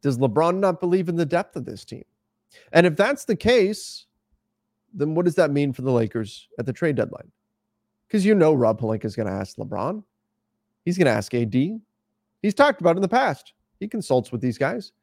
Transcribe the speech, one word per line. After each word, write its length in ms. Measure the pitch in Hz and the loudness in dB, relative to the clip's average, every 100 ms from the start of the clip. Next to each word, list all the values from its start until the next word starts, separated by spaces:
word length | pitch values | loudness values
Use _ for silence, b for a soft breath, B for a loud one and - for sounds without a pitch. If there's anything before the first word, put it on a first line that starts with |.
Does 160 | 143 123 | -2 0
LeBron 420 | 135 107 165 185 | 0 2 2 2
not 200 | 196 170 | 0 0
believe 300 | 180 190 175 | 0 0 0
in 80 | 170 | -2
the 80 | 160 | -2
depth 320 | 170 - - | -2 -4 -10
of 80 | 123 | -12
this 180 | - | -14
team? 220 | - - - _ _ _ _ b b | -14 -18 -18 _ _ _ _ b b
And 140 | 160 175 | 4 4
if 100 | 151 | 4
that's 300 | 208 277 - | 0 0 -2
the 100 | 208 | -2
case, 680 | 208 247 190 208 - - _ _ _ _ _ _ _ _ _ | 2 2 2 -2 -12 -18 _ _ _ _ _ _ _ _ _
then 220 | 202 147 160 | -6 -2 0
what 100 | 175 | 0
does 100 | 160 | 2
that 160 | 160 | 2
mean 220 | 143 143 | 2 -2
for 80 | 127 | -2
the 100 | 131 | 0
Lakers 560 | 123 113 117 107 - _ - | 0 0 -4 -8 -12 _ -10
at 80 | 120 | -8
the 60 | |
trade 240 | 123 170 123 | -4 -2 -2
deadline? 360 | 104 - - _ _ _ _ _ _ _ _ | -4 -6 -20 _ _ _ _ _ _ _ _
'Cause 160 | 214 | 0
you 120 | 196 208 | 4 4
know 180 | 156 | 6
Rob 260 | 147 113 107 | 4 2 0
Pelinka 260 | 113 110 110 | -2 -4 -6
is 100 | 101 | -6
gonna 160 | 107 | -4
ask 260 | 95 98 - | -4 -8 -10
LeBron. 460 | 110 101 120 214 202 _ _ _ _ _ _ _ - | -10 -6 -6 -8 -14 _ _ _ _ _ _ _ -6
He's 120 | 180 | 2
gonna 120 | 156 | 2
ask 240 | 107 101 | 2 0
A 100 | 120 | -2
D. 380 | 117 123 151 220 _ _ _ _ _ _ | 0 0 -2 -4 _ _ _ _ _ _
He's 120 | 208 | -4
talked 260 | 202 294 - | 4 2 4
about 120 | 175 | 2
it 80 | 170 | 2
in 20 | |
the 80 | 190 | 2
past. 440 | 226 262 143 - _ _ _ | 2 0 -2 -10 _ _ _
He 80 | 208 | -10
consults 440 | 226 - 127 110 | -10 0 0 0
with 80 | 120 | -4
these 180 | 127 117 | -4 -2
guys. 360 | 139 214 - _ | -4 -4 -10 _